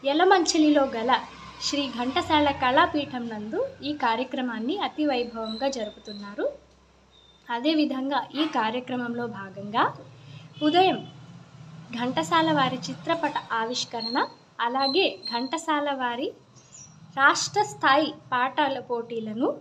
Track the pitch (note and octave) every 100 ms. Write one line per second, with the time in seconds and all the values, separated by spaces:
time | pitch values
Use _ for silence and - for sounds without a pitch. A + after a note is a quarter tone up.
0 | C4+ D4+ F#4 G4 D#4+ E4 D4+ D4 C4+ A3+
1 | A#3 A#3+ - - - - - C#4+ C#4 A#3
2 | B3 D#4 F4 D#4 D4 C#4 B3+ C4+ F4 D#4
3 | C4+ B3+ A#3 G#3+ G#3 D#4+ C5+ - C4 D4
4 | B3 A3+ B3+ C4+ B3+ A3 A3+ G4+ C#4+ -
5 | D4+ B3 A#3+ A3+ A3 A3 C#4 C4 G#3 -
6 | - G#3 G3+ G#3+ B4+ D5 _ _ _ _
7 | _ _ _ _ - A#3 C#4 D#4+ D4 C4
8 | C4+ C4+ - C4+ D#4+ C4+ A3 A#3+ B3+ B3
9 | A#3+ A#3+ A#3+ G3 G3 F#3+ G#3 A3+ F#4 -
10 | - - - - - - D4+ E4+ F#4 D4
11 | - - - - - - - - - A#3
12 | B3 C4 D#4+ E4 D#4+ D4+ C4 B3+ - B3+
13 | - E4 D4 A#3 - A3+ A3+ B3 - A#3
14 | A3+ B3+ C5 - - - A#3 C4 C4+ D4
15 | F4+ - - A#3 C4 D#4+ D#4+ D4 D4 C4+
16 | B3 A#3+ D#4 - _ - _ - - -
17 | - - C#4 E4+ - G4+ G#4+ - D4+ C#4
18 | D4+ - - B3+ B3+ B3+ C#4+ C4+ B3 A#3+
19 | A#3 A3+ A3 G#3+ D#4 -